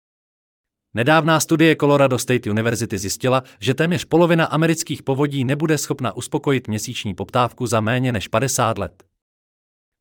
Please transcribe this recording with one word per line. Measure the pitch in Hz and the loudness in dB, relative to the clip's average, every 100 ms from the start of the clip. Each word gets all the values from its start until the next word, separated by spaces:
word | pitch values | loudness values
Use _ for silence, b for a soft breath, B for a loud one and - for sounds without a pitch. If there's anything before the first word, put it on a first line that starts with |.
| _ _ _ _ _ _ _ _ _ | _ _ _ _ _ _ _ _ _
Nedávná | 107 120 156 156 160 | -2 2 4 4 2
studie | - 160 165 151 | 2 2 4 4
Colorado | 147 143 135 123 | 4 4 4 2
State | - 123 117 | 0 -2 0
University | 107 113 110 113 101 | -2 0 -2 -4 -6
zjistila, | 95 - 127 131 131 B | -6 -4 0 0 -2 B
že | - | -2
téměř | - 165 175 - | 0 0 -2 0
polovina | 160 170 170 156 | 2 4 4 2
amerických | 151 165 160 - 143 | 2 0 0 -4 -8
povodí | - 135 147 139 | -4 -2 -2 -2
nebude | 123 143 160 151 | -2 0 0 -2
schopna | - 147 120 - | -2 -4 -6 -8
uspokojit | - 135 143 135 110 | -6 -4 0 -2 -2
měsíční | 107 - 117 107 90 | -6 -6 -8 -8 -6
poptávku | 98 123 120 - 123 | -4 0 -2 -2 -2
za | 110 | 0
méně | 107 123 131 | 0 0 0
než | 113 - | -2 -2
padesát | 110 131 - 113 104 | -2 0 0 -2 -2
let. | 95 - _ _ _ _ _ _ _ _ _ _ | -6 -10 _ _ _ _ _ _ _ _ _ _